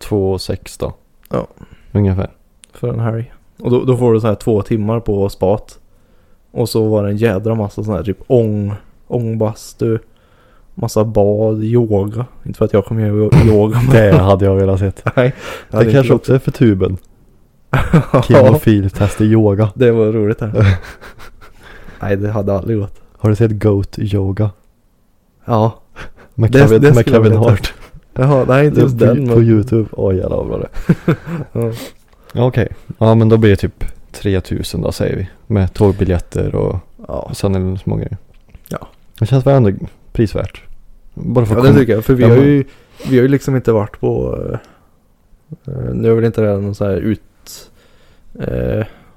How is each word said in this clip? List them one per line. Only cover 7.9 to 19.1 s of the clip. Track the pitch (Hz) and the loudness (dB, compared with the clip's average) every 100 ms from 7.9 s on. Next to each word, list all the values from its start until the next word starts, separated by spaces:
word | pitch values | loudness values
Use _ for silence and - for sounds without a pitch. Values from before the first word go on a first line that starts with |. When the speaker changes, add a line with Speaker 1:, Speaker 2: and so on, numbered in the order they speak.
| 98 | -6
Speaker 2:
här | |
typ | 82 92 - | -6 -8 -2
ång-, | 127 113 104 101 104 - _ _ | 0 0 -2 -4 -8 -14 _ _
ångbastu, | 127 113 113 107 107 - - 117 110 - _ _ _ _ _ _ - | -6 -4 -4 -4 -6 -16 -6 -4 -4 -6 _ _ _ _ _ _ -10
massa | 113 - 110 | -6 -2 -2
bad, | 107 101 104 110 110 | 0 0 0 -2 -2
yoga. | 107 120 117 101 104 110 120 - - | 0 0 2 0 -2 -6 -10 -12 -16
Inte | 101 | -4
för | 110 | 0
att | |
jag | 104 - | 0 -2
kommer | 113 107 | -4 -2
göra | |
yo-, | 104 107 143 | 0 2 4
Speaker 1:
<laughs> | 113 | 4
Speaker 2:
yoga, | 107 107 120 | 4 2 0
men | 123 123 | 2 4
Speaker 1:
Det | 107 92 | 6 4
hade | 92 98 98 | 4 2 2
jag | 95 | 2
velat | 95 95 | 0 0
sett. | 98 - - | -2 -4 -6
Speaker 2:
<laughs> | - | 0
Nej, | 127 - - - - | -2 -2 -12 -18 -8
jag | 110 | 0
hade | 113 | 2
Speaker 1:
Det | |
Speaker 2:
inte | 127 | 2
Speaker 1:
kanske | 120 | 4
Speaker 2:
låtit | 117 | 0
Speaker 1:
också | - 131 | 2 0
är | |
för | - | 0
tuben. | - 120 98 92 95 - _ _ _ _ _ _ | 0 2 2 -2 -4 -12 _ _ _ _ _ _
Speaker 2:
<laughs> | 135 - 165 - 135 | -4 2 2 2 0
Speaker 1:
Kim | - 127 127 131 | 4 6 6 4
och | |
Fil | - 107 98 - | 2 2 0 -2
testar | 104 | -2